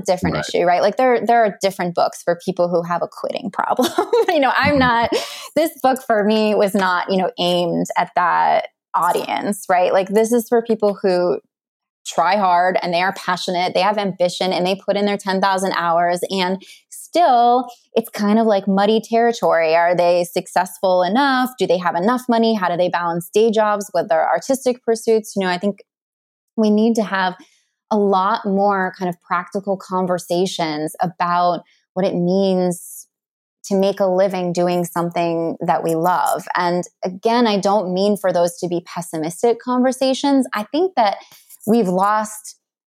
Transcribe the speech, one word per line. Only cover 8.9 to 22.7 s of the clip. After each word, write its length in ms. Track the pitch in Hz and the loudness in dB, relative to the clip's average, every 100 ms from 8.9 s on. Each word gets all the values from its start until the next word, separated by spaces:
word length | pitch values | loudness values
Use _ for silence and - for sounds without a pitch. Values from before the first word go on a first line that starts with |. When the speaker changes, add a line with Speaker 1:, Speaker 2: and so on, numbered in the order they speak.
Speaker 1:
audience, 680 | - 170 151 - 104 147 208 - | -2 0 0 -2 -4 -4 -4 0
right? 240 | 180 180 | 2 2
Like, 160 | 185 190 | 2 2
this 220 | 208 220 | 2 2
is 140 | 240 220 | 0 2
for 120 | 240 | 0
people 380 | 233 214 208 196 | 0 0 0 0
who 400 | 196 180 175 - - _ _ _ _ _ - | 0 0 0 -2 -8 _ _ _ _ _ -6
try 300 | - 170 208 | 0 2 2
hard 420 | 185 175 180 185 | 2 4 2 0
and 100 | 175 | 0
they 80 | 170 | 0
are 140 | 190 | -2
passionate, 580 | 185 - 180 - 180 180 | -2 -4 -4 -2 -2 0
they 60 | 180 | 0
have 160 | 190 214 | 0 0
ambition, 560 | 196 180 175 - 185 | -2 0 -2 0 -2
and 140 | 170 180 | 0 0
they 80 | 190 | -2
put 200 | - 202 | -2 0
in 100 | 202 | 0
their 100 | 202 | -2
ten 240 | 196 190 | -2 0
thousand 320 | 196 190 190 - | 0 0 -2 -2
hours, 440 | 170 170 175 175 - | 0 2 0 0 -2
and 300 | 190 180 190 - - _ | -2 -2 -4 -8 -20 _
still 760 | - - 320 339 240 240 247 247 - _ | -20 -4 2 4 6 4 4 0 -10 _
it's 140 | - 220 | -4 -4
kind 300 | - 208 220 | -2 2 2
of, 60 | 226 | 4
like, 200 | 196 196 | 2 0
muddy 340 | 196 208 220 | 2 2 2
territory. 760 | 220 226 233 233 175 165 160 165 | 0 0 0 0 0 2 2 2
Are 180 | 170 175 | 2 2
they 280 | 175 175 | 2 2
successful 760 | 175 185 - 185 185 - 190 180 | 0 -4 -4 -2 -2 -2 2 2
enough? 460 | 180 226 277 262 247 - | 2 2 2 0 -2 -2
Do 80 | 190 | 0
they 120 | 180 | 0
have 160 | 175 | 0
enough 280 | 170 196 247 - | 0 0 0 0
money? 260 | 226 226 | 2 2
How 140 | 220 | 2
do 80 | 180 | 0